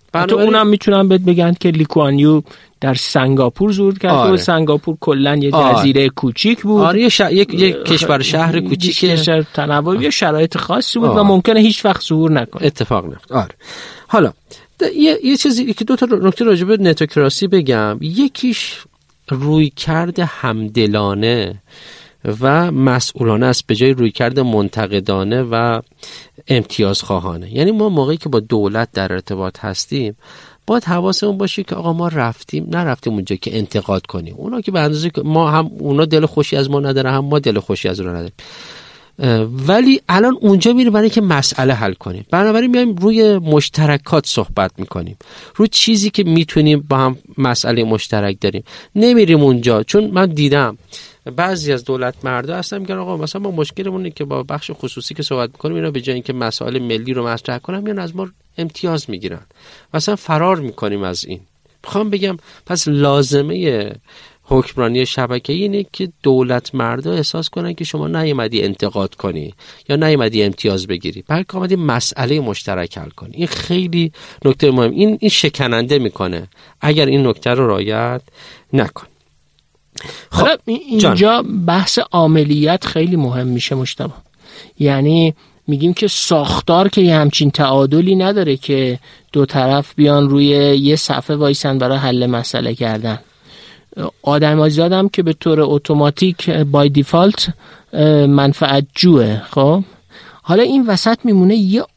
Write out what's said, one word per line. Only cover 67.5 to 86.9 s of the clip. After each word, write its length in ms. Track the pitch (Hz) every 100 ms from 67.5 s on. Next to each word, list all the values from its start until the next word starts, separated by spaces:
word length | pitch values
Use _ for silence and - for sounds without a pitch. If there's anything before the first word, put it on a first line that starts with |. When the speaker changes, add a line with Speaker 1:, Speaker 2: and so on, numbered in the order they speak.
| - 175
Speaker 1:
که 100 | 165
شما 240 | 160 151 151
نیومدی 560 | 165 156 135 110 113
انتقاد 520 | 98 98 104 101 98 -
کنی 380 | 98 82 76 - - - -
یا 60 | 143
نیومدی 480 | 160 147 113 110
امتیاز 440 | 101 92 110 95 95
بگیری، 360 | 90 87 85 -
بلکه 300 | 156 185 185
آمدی 180 | 180 185
مسئلهٔ 640 | 156 120 - - 123 151
مشترک 580 | 123 98 - 92 85 -
حل 120 | 76
کنی. 260 | - - -
این 120 | 170
خیلی 640 | - - 180 180 170 165 - - - 143
نکته 260 | 131 147
مهم، 200 | 127 117
این، 260 | - 208 214
این 80 | 214
شکننده 720 | - 151 - 131 117 123 143
می‌کنه 480 | 117 - 92 87 95 _ - -
اگر 240 | 147 151 139
این 220 | 139 131
نکته 220 | 107 127
رو 180 | 123 123
رعایت 540 | 98 98 110 120 123 - _ - - -
نکن. 340 | 135 101 - - _ _ _ _ _ _ _ _ - - - -
خب، 100 | 180
Speaker 2:
حالا 160 | 262 320 -
این، 340 | 233 294 220
Speaker 1:
جان. 120 | 180
Speaker 2:
اینجا 340 | 180 208 233 240 202 170
بحث 320 | 175 185 - -
عاملیت 720 | 175 160 160 147 147 151 180 -
خیلی 300 | 160 170 180
مهم 320 | 131 127 127
می‌شه 280 | 123 - 135
مجتبی. 380 | 131 - 135 - - _ - - - -
یعنی 540 | 147 139 143 165 165 151 _ _ -
می‌گیم 260 | 143 165
که 140 | 180 208
ساختار 840 | - - 165 139 180 - 170
که 120 | 196